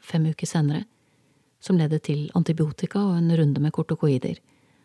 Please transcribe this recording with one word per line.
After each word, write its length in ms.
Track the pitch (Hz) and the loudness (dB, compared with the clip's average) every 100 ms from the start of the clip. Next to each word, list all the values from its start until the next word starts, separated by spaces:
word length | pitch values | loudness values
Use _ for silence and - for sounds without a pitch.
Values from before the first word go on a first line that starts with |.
| - | -4
fem 200 | 165 160 | 0 0
uker 200 | 156 - | -2 -4
senere, 360 | 170 147 151 - _ _ _ _ _ _ _ | 0 0 -2 -6 _ _ _ _ _ _ _
som 180 | - 180 | 0 2
ledde 220 | 151 156 - | 2 0 -2
til 240 | 147 147 175 | -4 -2 0
antibiotika 600 | 165 160 156 - 180 202 | 0 0 -2 -2 -4 -2
og 140 | 202 175 | 0 2
en 180 | 170 165 | 2 4
runde 260 | 147 139 | 4 2
med 140 | 151 160 | 0 -2
kortikoider, 600 | 160 156 156 127 - - _ _ _ _ | -4 0 2 0 -2 -8 _ _ _ _